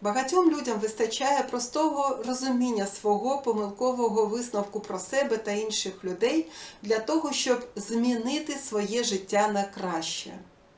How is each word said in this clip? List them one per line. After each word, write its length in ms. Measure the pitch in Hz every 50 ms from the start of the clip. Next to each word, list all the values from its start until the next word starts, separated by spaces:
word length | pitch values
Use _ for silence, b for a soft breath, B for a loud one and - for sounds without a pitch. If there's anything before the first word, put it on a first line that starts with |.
багатьом 500 | 202 208 208 254 254 - 349 370 359 320
людям 280 | 294 294 240 247 220 202
вистачає 640 | 214 214 - - 226 220 - - 262 277 277 262
простого 800 | 254 - - 240 233 - - 302 320 311 285 285 277 277 262 - 220
розуміння 600 | 247 254 254 269 269 247 240 247 247 226 202 196
свого 560 | 196 - - - 208 202 202 226 262 277 277
помилкового 840 | - 247 214 214 208 202 202 - 247 254 254 240 233 220 202 220 214
висновку 540 | 202 220 247 233 - - 202 196 - - 208
про 180 | - - 185 185
себе 380 | - - 262 269 277 233 226
та 160 | 214 - 208
інших 520 | 202 208 220 220 208 - - 190 185 - -
людей 460 | 185 180 180 226 254 311 320 320 B B B B B B B
для 160 | B 208 220 214
того, 340 | - - 311 320 - 285
щоб 360 | 254 - - 262 240 240 - - -
змінити 840 | 208 196 - 226 233 240 247 247 226 226 254 294 302 302 - 277 247
своє 460 | - - 214 208 202 185 220 240 226
життя 440 | 208 202 190 - - 214 202 208 214
на 160 | 202 202 196
краще. 760 | 202 - 202 190 180 170 - 165 - - - - 196 190 190 - - - - - - _